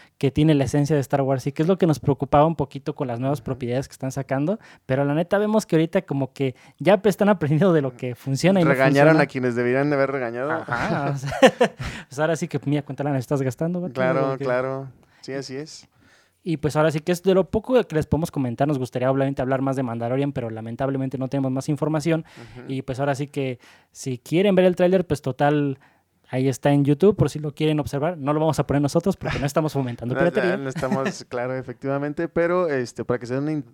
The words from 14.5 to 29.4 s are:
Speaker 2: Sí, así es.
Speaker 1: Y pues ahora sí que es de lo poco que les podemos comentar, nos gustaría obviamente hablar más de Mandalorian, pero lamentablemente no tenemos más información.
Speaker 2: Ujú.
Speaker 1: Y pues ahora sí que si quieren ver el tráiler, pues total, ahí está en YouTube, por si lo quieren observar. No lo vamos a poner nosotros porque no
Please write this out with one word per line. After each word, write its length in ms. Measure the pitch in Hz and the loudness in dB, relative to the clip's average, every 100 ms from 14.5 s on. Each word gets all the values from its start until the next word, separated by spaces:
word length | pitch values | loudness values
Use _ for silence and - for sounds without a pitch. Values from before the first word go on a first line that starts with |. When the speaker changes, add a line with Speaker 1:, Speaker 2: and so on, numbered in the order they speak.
| 123 131 135 135 - _ _ | -2 -2 -6 -10 -18 _ _
Speaker 2:
Sí, 120 | - | -12
así 220 | 135 127 131 | -10 -10 -12
es. 320 | 156 - - _ _ _ _ _ | -12 -18 -20 _ _ _ _ _
Speaker 1:
Y 140 | 185 156 | -6 -2
pues 220 | 151 151 | 0 2
ahora 120 | 156 | 2
sí 120 | 156 | 2
que 100 | 180 | -2
es 100 | 175 | 0
de 120 | 196 | 2
lo 160 | 190 - | 2 2
poco 340 | 220 226 254 - | -4 2 0 2
que 100 | 156 | -2
les 120 | 139 | 0
podemos 240 | 151 170 | -2 -2
comentar, 340 | 143 127 117 143 | -4 -4 0 0
nos 140 | 135 | 0
gustaría 320 | 127 - 127 | -2 -2 0
obviamente 300 | 135 135 139 | 2 0 -2
hablar 200 | 127 131 | -2 0
más 140 | 135 135 | 0 -2
de 80 | |
Mandalorian, 480 | 123 113 117 131 143 | -4 -4 -2 -2 -2
pero 180 | 135 113 | -4 -8
lamentablemente 680 | 110 113 120 135 135 131 127 | -8 -10 -4 -2 -2 -4 -4
no 100 | 131 | -4
tenemos 240 | 139 131 | -2 -2
más 160 | 131 143 | -4 -4
información. 560 | 143 151 156 165 160 - - 117 123 | -2 0 0 0 -2 -4 -20 -20 -18
Speaker 2:
Ujú. 160 | 123 | -10
Speaker 1:
Y 100 | 131 | -8
pues 160 | 135 127 | -6 -4
ahora 120 | 143 | -2
sí 140 | 131 143 | -2 -4
que 320 | 143 131 120 - _ _ | -4 -4 -6 -14 _ _
si 260 | - 135 123 | -12 -8 -8
quieren 360 | - 160 202 185 | -2 2 4 6
ver 80 | |
el 140 | 185 175 | 4 4
tráiler, 280 | 180 185 175 | 2 2 0
pues 160 | 147 | -2
total, 580 | 135 - 147 151 143 135 _ _ _ _ - | -4 0 2 2 0 -4 _ _ _ _ -8
ahí 180 | 131 135 | -2 -2
está 240 | 123 143 | 0 2
en 140 | 143 139 | 4 4
YouTube, 320 | 143 202 196 | 4 4 4
por 120 | 151 | 0
si 100 | 151 | -2
lo 140 | 151 | -8
quieren 240 | - 156 151 | -2 0 0
observar. 360 | 135 143 156 170 | -2 -4 -4 -4
No 140 | 139 | -2
lo 80 | 151 | 0
vamos 180 | 156 147 | 0 0
a 80 | - | 0
poner 160 | 139 | 0
nosotros 360 | 143 170 196 - | 2 0 0 -2
porque 200 | 160 | -4
no 80 | 123 | -4